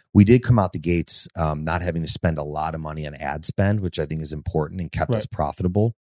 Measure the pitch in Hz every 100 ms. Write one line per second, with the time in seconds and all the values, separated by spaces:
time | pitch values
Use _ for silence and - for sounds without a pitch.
0 | _ 101 101 123 117 117 92 87 82 85
1 | - - - - 78 76 78 87 87 82
2 | 80 - 87 78 73 76 80 80 78 78
3 | 73 71 71 78 - - 98 104 90 82
4 | 76 78 73 76 - 80 76 92 80 78
5 | 80 113 - - 73 - 90 98 113 -